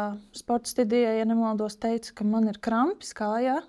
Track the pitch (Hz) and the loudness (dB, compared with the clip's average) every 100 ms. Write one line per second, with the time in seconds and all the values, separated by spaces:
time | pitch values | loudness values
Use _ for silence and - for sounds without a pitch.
0 | 208 208 - - - 240 - - 220 240 | -4 -6 -14 -12 -4 -2 -2 0 2 4
1 | 226 220 226 226 220 214 214 - 226 226 | 2 2 2 2 2 0 -4 -4 -2 -2
2 | - - 208 220 220 214 233 226 311 427 | -6 -4 0 2 2 0 0 2 2 0
3 | - - 208 226 254 294 | -8 -6 -2 0 0 0